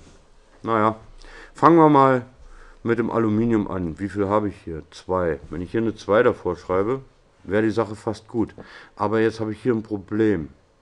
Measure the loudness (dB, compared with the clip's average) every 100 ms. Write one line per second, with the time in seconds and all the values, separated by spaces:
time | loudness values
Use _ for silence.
0 | -16 -20 _ _ _ _ -4 0 0 -2
1 | -10 -20 -20 -20 -18 2 6 8 6 6
2 | 4 2 -2 -16 -20 -20 -20 -8 -2 -2
3 | 0 0 0 0 0 0 -2 -4 -6 -6
4 | -8 -4 0 0 -2 -8 -14 -14 -14 -16
5 | -6 -2 -2 -4 -8 -10 -6 -4 -4 -4
6 | 0 2 2 0 -4 -6 -4 -2 -2 -4
7 | -8 _ _ _ -4 -2 0 -2 -4 -6
8 | -8 -8 -8 -6 -6 -6 -20 -20 -16 -6
9 | -2 0 0 -2 -8 -6 -4 -4 -4 -8
10 | -6 0 0 0 -4 -14 _ _